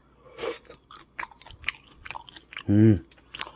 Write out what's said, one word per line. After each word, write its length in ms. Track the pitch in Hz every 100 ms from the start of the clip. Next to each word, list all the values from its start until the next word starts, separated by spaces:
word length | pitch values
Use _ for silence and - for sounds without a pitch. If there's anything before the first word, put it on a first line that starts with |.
| _ _ - - - - - - _ - - - - - - - - - - - - - - - _ - -
음, 380 | 104 110 95 - - _ - -